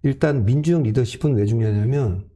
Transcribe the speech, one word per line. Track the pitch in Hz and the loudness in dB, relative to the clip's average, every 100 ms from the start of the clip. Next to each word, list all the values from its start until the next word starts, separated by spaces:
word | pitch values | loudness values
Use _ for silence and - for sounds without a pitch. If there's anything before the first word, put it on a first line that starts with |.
일단 | 143 135 156 143 | -2 0 0 2
민주적 | 101 139 151 170 | 2 2 2 0
리더십은 | 120 110 117 - 151 | 2 0 -2 -2 0
왜 | 120 104 | 0 0
중요하냐면 | 113 110 104 110 143 120 90 - | 0 0 0 0 0 -2 -4 -10